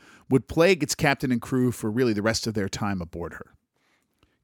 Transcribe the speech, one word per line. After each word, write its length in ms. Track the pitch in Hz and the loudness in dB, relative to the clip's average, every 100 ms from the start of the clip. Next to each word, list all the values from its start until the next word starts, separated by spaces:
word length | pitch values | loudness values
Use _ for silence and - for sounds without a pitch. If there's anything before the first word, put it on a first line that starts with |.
| - - - | -14 -20 0
would 180 | 131 - | 0 2
plague 340 | 160 175 175 | 4 4 4
its 120 | - | 0
captain 360 | - 147 139 135 | 0 0 2 0
and 120 | 120 | -2
crew 280 | - 131 123 | 0 0 0
for 200 | - 110 | 0 -2
really 240 | 113 123 | 0 2
the 80 | 104 | 2
rest 240 | 107 - 113 | 0 0 -2
of 80 | |
their 160 | 110 95 | -4 -4
time 320 | - 104 95 | -4 -4 -4
aboard 320 | 87 85 85 | -6 -10 -10
her. 180 | - - _ _ _ _ _ _ _ _ _ | -12 -20 _ _ _ _ _ _ _ _ _